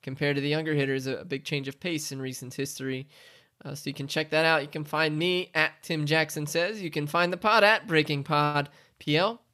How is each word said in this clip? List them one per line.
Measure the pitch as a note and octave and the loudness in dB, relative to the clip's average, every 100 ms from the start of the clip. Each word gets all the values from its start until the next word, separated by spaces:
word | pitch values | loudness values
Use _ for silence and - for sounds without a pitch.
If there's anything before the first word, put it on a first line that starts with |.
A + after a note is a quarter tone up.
compared | - C3+ D3 C#3+ | -10 -2 0 0
to | |
the | C#3+ | 0
younger | D3+ D#3 | 0 0
hitters, | D3+ C#3 C3+ C3 | 0 2 0 -2
a, | B2+ | -6
a | - | -6
big | C#3 - | -8 -4
change | D3 C3+ | -4 -4
of | C3+ | -8
pace | F3+ D#3+ - | -6 -6 -6
in | C3+ | -8
recent | C3 B2+ B2 | -8 -10 -12
history. | B2+ C#3+ - C3 C3 C#3 - - - _ _ | -8 -8 -6 -6 -6 -8 -18 -20 -20 _ _
Uh, | C#3 D3 | -14 -10
so | - | -10
you | |
can | C#3 C#3 | -8 -6
check | - D3+ | -4 0
that | D#3 | 2
out. | D#3+ D#3+ | 4 4
You | C#3+ | 2
can | D#3 | -8
find | D3 D#3 D#3+ D3+ | -4 0 0 2
me | F3 F3+ F#3 | 0 0 0
at | D#3+ D#3 - | 0 0 -2
Tim | - D#3+ D3+ | -6 -4 2
Jackson | D#3 D#3 D#3 D3 | 2 2 -2 -4
Says. | E3 F3 A3 | -2 -2 -2
You | F3 | -6
can | D3+ D3 | -4 -2
find | F3 F3 | 2 2
the | F#3 | 2
pod | - A3 | 4 6
at | G#3 A3 D#3 | 6 4 4
Breaking | D#3+ D#3 C#3+ | 2 2 -2
Pod | C#3 D3 D3 D3 C#3+ - _ _ | 0 2 2 2 -2 -8 _ _
P | - D3+ | 0 2
L. | G3 A#3 _ | 2 0 _